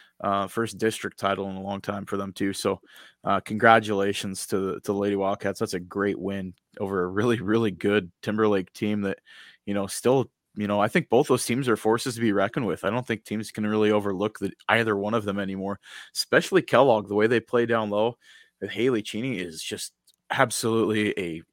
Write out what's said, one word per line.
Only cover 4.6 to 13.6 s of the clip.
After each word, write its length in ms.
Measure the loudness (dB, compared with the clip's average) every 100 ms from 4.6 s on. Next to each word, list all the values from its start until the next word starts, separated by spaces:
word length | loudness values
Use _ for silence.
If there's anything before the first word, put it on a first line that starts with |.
| -2 -4
to 120 | -4
the 20 |
Lady 220 | -2 0 0
Wildcats. 420 | -2 -2 -4 -4
That's 160 | -4
a 60 | -4
great 380 | -6 -2 -2 -2
win 360 | -4 -6 -8 -12 _ -10
over 240 | -4 -2
a 60 | -2
really, 320 | 0 0 0
really 300 | 0 0 0
good 400 | 0 0 0 -2 -6
Timberlake 500 | -4 0 2 2 -2
team 260 | -6 -4 -2
that, 160 | -4 -6 _ -20 -20 _ -6
you 80 |
know, 120 | -4 -4
still, 420 | -2 2 2 0 _ _
you 140 | -6 0
know, 100 | 2
I 60 | 2
think 200 | 2 2
both 180 | 2 4
those 160 | 2
teams 240 | 2 -2 0
are 80 | 2
forces 380 | 2 2 0
to 60 | 0
be 120 | 2
reckoned 340 | 2 0 0 -4
with. 180 | -2
I 60 | -2
don't 160 | -4 -2
think 180 | -6
teams 260 | -4 -8 -6
can 160 | -6